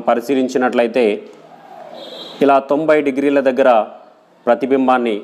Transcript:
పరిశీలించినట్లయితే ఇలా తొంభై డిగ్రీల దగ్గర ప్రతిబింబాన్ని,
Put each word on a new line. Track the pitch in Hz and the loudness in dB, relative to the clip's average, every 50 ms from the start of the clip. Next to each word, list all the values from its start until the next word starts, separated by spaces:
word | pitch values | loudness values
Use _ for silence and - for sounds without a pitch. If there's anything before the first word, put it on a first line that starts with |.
| - | 0
పరిశీలించినట్లయితే | 120 120 120 117 127 139 131 131 127 - 131 127 120 107 120 120 113 113 131 117 104 104 104 - - - - - - - - - - - - - - - - - - - - - - - - 143 | 0 -2 0 -2 -2 -2 -2 -2 -2 -2 -2 -2 0 0 0 0 0 2 0 2 0 0 -2 -6 -14 -20 -20 -20 -20 -20 -20 -20 -20 -20 -20 -20 -20 -18 -18 -18 -18 -16 -18 -18 -12 -4 0 2
ఇలా | 143 139 135 135 - | 4 4 4 2 0
తొంభై | 147 147 160 156 151 151 143 139 | -2 0 2 2 2 2 0 -2
డిగ్రీల | 127 139 139 147 143 139 131 135 | -2 -2 0 0 2 2 2 0
దగ్గర | 127 131 131 127 120 107 107 - - - - - - _ _ _ _ _ - | 2 2 4 4 4 4 2 -2 -8 -20 -20 -20 -20 _ _ _ _ _ -2
ప్రతిబింబాన్ని, | 120 117 - 135 123 135 131 131 127 127 123 120 117 104 104 | -2 0 0 0 0 0 2 2 2 2 2 0 -2 -4 -4